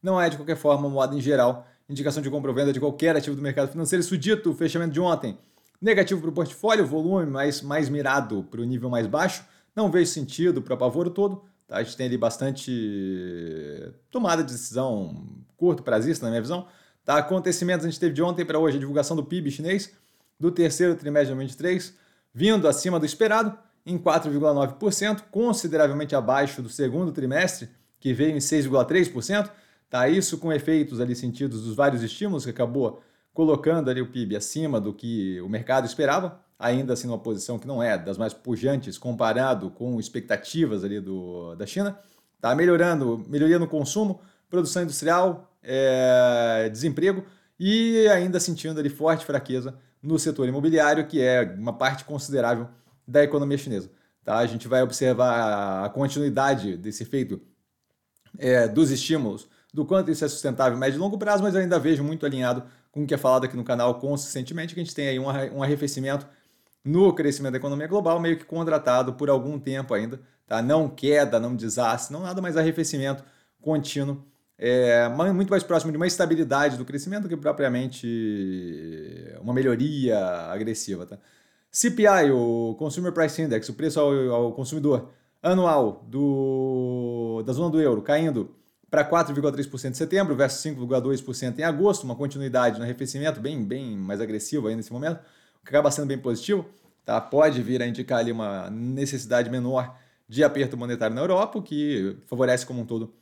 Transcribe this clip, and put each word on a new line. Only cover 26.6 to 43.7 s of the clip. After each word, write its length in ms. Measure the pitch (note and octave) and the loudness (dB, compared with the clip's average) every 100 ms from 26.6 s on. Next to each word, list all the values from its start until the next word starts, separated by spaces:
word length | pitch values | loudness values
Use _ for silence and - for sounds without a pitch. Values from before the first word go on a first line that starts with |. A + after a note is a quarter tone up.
do 80 | A#2+ | -10
segundo 420 | - C3+ C#3+ F3+ | -2 -2 0 -2
trimestre, 580 | D3+ B2+ C#3+ F#3 - A#2 _ _ _ | -2 -2 0 0 -2 -12 _ _ _
que 140 | C3+ | -2
veio 220 | B2 D3+ D3+ | 2 2 2
em 40 | |
seis 240 | C#3 D#3 | 0 0
vírgula 220 | C#3 C3 A#2+ | 2 2 4
três 220 | F3+ F3 | 2 2
por 140 | B2+ | -2
cento. 300 | A2+ G#3 G3+ - _ _ _ | -2 -2 -2 -8 _ _ _
Tá? 200 | B2 B2+ | 0 4
Isso 280 | F3 - E3 | 4 2 -4
com 140 | E3 | -2
efeitos 480 | D3+ - D#3+ D3 A#2 | -2 2 2 2 -2
ali 160 | B2 B2 | -4 -2
sentidos 480 | B2 A#2+ C#3 A2+ | -6 -4 -6 -4
dos 120 | A2+ G#2+ | -8 2
vários 280 | C#3 B2+ | 2 2
estímulos 400 | A2+ - G#3 D#3+ | -4 -6 -4 -4
que 80 | B2 | -6
acabou 500 | A2+ A#2+ C3 A#2+ - _ _ _ | -4 -2 0 -2 -4 _ _ _
colocando 560 | - D#3+ C#3+ D3 E3 C3+ | 0 2 4 2 2 0
ali 120 | B2+ | -2
o 60 | B2 | -4
pib 280 | B2 G#2+ G#2 | -6 -4 -4
acima 460 | - D#3 D#3 A#2+ | -6 -6 -2 -2
do 120 | G2+ | -4
que 460 | G2+ A#2+ A2+ F#2+ F2+ | -8 -6 -4 -4 -6
o 80 | F2+ | -6
mercado 360 | G#2+ A#2+ C3 B2 | -8 0 0 0
esperava, 540 | - C#3+ D#3+ F#3 - _ _ | -2 0 2 -2 -10 _ _
ainda 340 | A#2+ B2 C3+ | 0 0 0
assim 140 | A#2 B2 | -4 -4
numa 100 | A2+ | -6
posição 400 | A#2 G#2 - A#2 | -6 -6 -6 -8
que 80 | C3 | -6
não 160 | C3+ | -2
é 160 | A#2 G2 | 0 0
das 200 | E2+ F#2 | -2 -4
mais 160 | A2 | -4
pujantes 640 | - C3 A2 B2+ C#3 B2 F#2 | -6 -6 -2 0 0 -4 -10
comparado 760 | B2 A#2 A2+ A2+ C3 A#2 F#2+ | -8 0 2 2 2 0 -4
com 280 | - B2 A#2 | -6 -6 -4
expectativas 840 | G#2+ A#2+ G2+ - - D#3+ D#3+ G#2+ | -6 -10 -4 -4 -2 0 0 0
ali 160 | G2 G#2 | -4 -6
do, 560 | F#2+ F#2+ F2+ F2 E2+ E2+ | -6 -8 -8 -10 -12 -10
da 100 | G2 | -8
China. 320 | - G3+ G3 _ _ _ _ | -4 -4 -6 _ _ _ _
Tá 140 | A#2+ | 0
melhorando, 720 | C3+ F3 E3+ E3+ E3 B2+ A2+ - | 4 6 6 4 2 0 -2 -4
melhoria 300 | C#3+ D#3 E3+ | 2 4 4
no 100 | |
consumo, 520 | E3 | 2